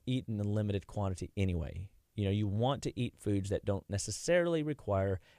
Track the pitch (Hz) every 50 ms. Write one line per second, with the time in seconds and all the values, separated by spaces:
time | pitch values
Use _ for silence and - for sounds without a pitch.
0 | _ - 127 127 - - 113 104 104 104 104 107 107 104 101 98 - - - 110
1 | 104 98 95 - - 85 - - 98 95 90 85 78 - - 87 95 101 - -
2 | _ _ _ - 104 98 98 104 107 101 95 104 113 131 143 - - 139 - -
3 | 123 - - - - 107 101 101 95 98 98 - - - 101 98 - - 95 101
4 | - - 104 - - - 170 180 175 170 170 160 151 151 147 - - - 101 95
5 | 95 98 95 92 - - -